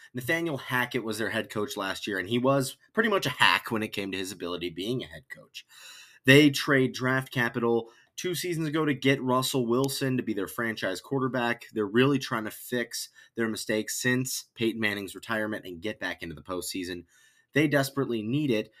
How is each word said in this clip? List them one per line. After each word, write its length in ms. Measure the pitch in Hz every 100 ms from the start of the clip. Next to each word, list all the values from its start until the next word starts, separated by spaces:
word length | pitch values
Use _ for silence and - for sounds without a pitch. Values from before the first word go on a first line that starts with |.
| -
Nathaniel 440 | 123 117 165 165 135
Hackett 460 | - 127 123 127
was 140 | 110 107
their 120 | 107
head 200 | 110 104
coach 260 | 110 104 -
last 320 | 95 95 -
year, 120 | 98
and 100 | 92
he 100 | 120
was 380 | 127 139 131 - _
pretty 160 | - 226
much 160 | 196 143
a 60 |
hack 380 | 135 107 90 -
when 140 | 113
it 80 | 107
came 220 | - 98
to 40 | 95
his 140 | 95
ability 380 | 92 87 87 87
being 340 | 82 98 127
a 40 | 80
head 180 | 78 -
coach. 360 | 80 - - - - - - - -
They 280 | - 139 151
trade 420 | 139 - 139 127
draft 400 | 107 127 131 131
capital 560 | 135 117 120 117 117 113 - _ -
two 200 | 180 165
seasons 320 | 180 165 156
ago 180 | 151 156
to 80 |
get 300 | 139 135 135
Russell 420 | 127 127 123 139 117
Wilson 520 | 120 135 135 135 127
to 60 |
be 100 | 110
their 140 | 101 92
franchise 540 | - 117 107 101 92
quarterback. 640 | - 135 127 123 117 117 -
They're 120 | 110 101
really 340 | 110 135 139
trying 240 | - 117
to 80 | 107
fix 580 | - - 123 117 - - - - -
their 120 | 113
mistakes 520 | 107 - 110 107 -
since 460 | 127 127 127 - -
Peyton 260 | - 110 113
Manning's 360 | 107 101 98 95
retirement 500 | - 110 107 107 92
and 160 | 87
get 180 | 101 107
back 220 | 92 87
into 140 | 85 78
the 60 |
postseason. 640 | 78 90 87 95 90 90 85 _ _ _ _
They 140 | 139 156
desperately 540 | 143 135 - 131 117
need 300 | 107 139 151
it, 200 | 110 110 _